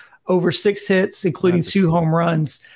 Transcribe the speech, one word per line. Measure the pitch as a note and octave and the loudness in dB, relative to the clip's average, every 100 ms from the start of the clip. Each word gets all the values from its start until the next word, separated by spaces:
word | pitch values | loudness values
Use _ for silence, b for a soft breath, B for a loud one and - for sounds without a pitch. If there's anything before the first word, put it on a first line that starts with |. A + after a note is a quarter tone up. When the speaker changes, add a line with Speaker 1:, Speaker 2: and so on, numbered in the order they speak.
| B B - | B B -2
Speaker 1:
over | F#3 F3 | 0 2
six | E3 G#3 G3+ - | 0 -2 -2 0
hits, | F#3+ G3+ - F3+ | 0 0 -2 -4
including | - F#3 F3 | 0 0 0
Speaker 2:
That's | - | 0
Speaker 1:
two | G3+ F3 | 2 2
Speaker 2:
a | |
Speaker 1:
home | E3+ D#3+ | 2 0
runs. | E3 E3+ D#3+ D3+ - B | 0 0 0 -2 -6 B